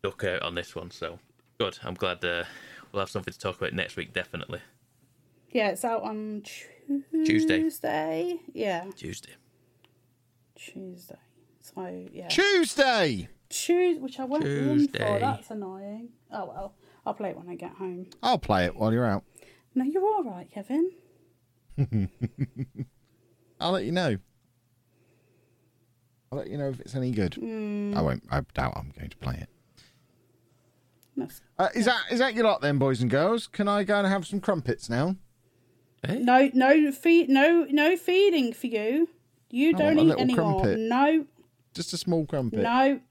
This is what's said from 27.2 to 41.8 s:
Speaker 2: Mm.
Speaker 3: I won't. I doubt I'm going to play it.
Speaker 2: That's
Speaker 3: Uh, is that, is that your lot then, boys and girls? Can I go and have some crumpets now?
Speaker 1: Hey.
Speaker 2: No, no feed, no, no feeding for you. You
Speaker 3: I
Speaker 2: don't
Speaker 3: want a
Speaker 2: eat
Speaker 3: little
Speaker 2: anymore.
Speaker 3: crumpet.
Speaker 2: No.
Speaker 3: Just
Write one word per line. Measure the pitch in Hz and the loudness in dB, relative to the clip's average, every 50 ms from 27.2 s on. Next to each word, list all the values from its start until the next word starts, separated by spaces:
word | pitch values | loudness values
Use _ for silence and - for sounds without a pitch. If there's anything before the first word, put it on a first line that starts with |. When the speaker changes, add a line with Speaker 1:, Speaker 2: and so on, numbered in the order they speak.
| 98 85 - | 0 0 -2
Speaker 2:
Mm. | - - 226 220 220 214 208 208 208 208 202 202 | -6 -8 -6 -6 -6 -6 -4 -4 -4 -4 -2 -2
Speaker 3:
I | 160 | 0
won't. | 160 147 - - - - | 0 0 -2 -4 -6 -4
I | - - - _ - | -4 -4 -4 _ -6
doubt | - 65 - - | -6 -6 -4 -6
I'm | - - 71 - | -8 -12 -12 -14
going | - - - | -14 -14 -14
to | - | -14
play | - - 65 64 - | -10 -8 -8 -8 -8
it. | - - _ _ _ _ _ - - _ _ _ _ _ _ _ _ _ _ _ _ _ _ _ _ _ _ _ _ _ _ _ _ _ _ | -10 -14 _ _ _ _ _ -20 -20 _ _ _ _ _ _ _ _ _ _ _ _ _ _ _ _ _ _ _ _ _ _ _ _ _ _
Speaker 2:
That's | 277 240 - - - _ _ _ | -8 -8 -8 -12 -20 _ _ _
Speaker 3:
Uh, | - - - - | -2 -2 0 0
is | 233 208 | 2 2
that, | 240 247 220 - - | 2 2 2 0 -2
is | 240 233 | 0 2
that | 262 269 214 | 2 2 2
your | 233 226 | 2 2
lot | 220 196 - | 2 2 2
then, | 135 147 143 | 0 0 2
boys | 139 139 135 131 113 | 2 2 2 2 2
and | 127 120 | 0 2
girls? | 110 139 160 190 226 233 - | 2 2 2 2 0 -2 -4
Can | - - - 208 | -8 -4 -2 0
I | 202 202 202 202 | 0 2 0 2
go | 180 208 202 | 2 2 2
and | 202 | 2
have | 190 196 196 165 | 2 0 0 -2
some | - 202 202 | -4 -6 -4
crumpets | - - 196 165 127 127 117 - - - | 0 0 -2 0 0 -2 -4 -4 -4 -4
now? | 117 120 143 180 190 185 - _ _ _ _ _ _ _ _ _ _ _ _ _ _ _ - | -2 0 0 0 -2 -6 -10 _ _ _ _ _ _ _ _ _ _ _ _ _ _ _ -4
Speaker 1:
Hey. | - 190 262 | -4 -2 0
Speaker 2:
No, | 247 240 247 262 277 277 254 | 4 6 8 8 6 6 4
no | 254 254 262 294 320 302 285 | 4 6 8 8 6 6 4
feed, | 277 - - 339 330 339 - - | 0 0 4 6 6 6 6 6
no, | 269 269 285 320 339 339 311 - | 6 6 8 8 6 6 4 4
no | 269 294 294 320 370 | 2 4 4 4 2
feeding | 349 - - 359 370 403 403 349 302 254 233 | 2 0 2 4 6 6 6 4 4 0 0
for | 226 - - | -2 -6 -6
you. | 240 226 214 214 220 254 311 339 330 - _ _ _ _ _ _ _ | -4 -2 -2 0 0 2 0 0 0 -4 _ _ _ _ _ _ _
You | - 240 285 320 | -2 2 4 4
Speaker 3:
I | 311 | 4
Speaker 2:
don't | 285 302 302 320 | 4 4 4 6
Speaker 3:
want | 311 | 6
a | |
Speaker 2:
eat | 320 | 6
Speaker 3:
little | 320 311 - 254 | 6 6 4 2
Speaker 2:
anymore. | 254 247 - - - - 190 | 2 2 2 2 2 2 2
Speaker 3:
crumpet. | - 104 185 220 | 2 2 2 0
Speaker 2:
No. | 220 226 240 254 277 302 320 320 285 - _ _ - _ _ _ _ _ _ | 0 0 2 4 4 6 4 2 0 -2 _ _ -20 _ _ _ _ _ _
Speaker 3:
Just | - | -10